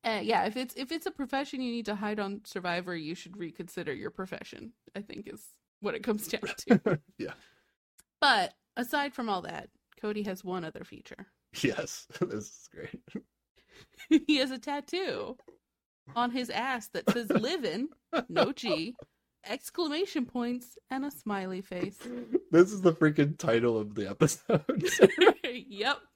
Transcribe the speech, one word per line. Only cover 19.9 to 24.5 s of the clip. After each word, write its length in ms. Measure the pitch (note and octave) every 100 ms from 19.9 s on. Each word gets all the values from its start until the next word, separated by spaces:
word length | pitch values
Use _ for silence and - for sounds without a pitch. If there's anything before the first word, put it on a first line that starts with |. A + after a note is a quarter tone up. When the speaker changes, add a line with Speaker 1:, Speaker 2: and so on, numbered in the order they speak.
| D4+ F#4+ D#4 A#3+
Speaker 1:
points, 520 | B3 A#3+ B3 B3 - _
and 160 | C4 C#4+
a 60 |
smiley 500 | - - G3+ F#3+ F#3
face. 360 | G3 F3+ F#3 G3+ A#3+ A#3+ A#3 D4+ -
Speaker 2:
This 200 | E3 F#3+
is 100 | G#3
the 120 | F3+
freaking 440 | D#3+ D#3 D3+ D3 D3+
title 400 | E3 A#2 A#2+ A2+
of 180 | G#2+ G#2
the 140 | G2
episode. 800 | G2 D#3 - -